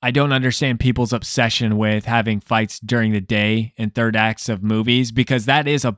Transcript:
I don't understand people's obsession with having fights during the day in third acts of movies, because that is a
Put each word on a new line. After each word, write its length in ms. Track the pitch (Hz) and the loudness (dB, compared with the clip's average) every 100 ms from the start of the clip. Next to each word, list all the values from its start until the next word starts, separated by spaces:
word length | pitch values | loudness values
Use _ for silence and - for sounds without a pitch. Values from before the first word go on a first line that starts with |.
I 100 | 123 | -2
don't 200 | 123 143 | 2 2
understand 480 | 131 127 120 139 120 | 2 0 0 -2 2
people's 320 | 127 123 117 | 0 2 0
obsession 640 | 120 - - 117 - 117 107 | -2 -2 0 0 0 0 0
with 280 | 107 107 107 | 2 0 0
having 340 | 117 110 107 | 0 0 -2
fights 400 | - 113 110 - | -2 -2 -2 -6
during 320 | 107 120 110 | -4 0 2
the 80 | 107 | 0
day 540 | 95 107 104 110 110 - | 0 0 2 0 -2 -6
in 140 | 110 | -6
third 260 | 110 117 110 | -2 0 2
acts 320 | 110 110 - | 0 -2 -4
of 160 | 104 | -4
movies, 480 | 104 110 110 123 123 | 0 0 2 2 2
because 340 | 117 123 131 110 | -2 0 0 2
that 220 | 139 143 | 2 2
is 160 | 147 | 0
a 140 | 127 | -2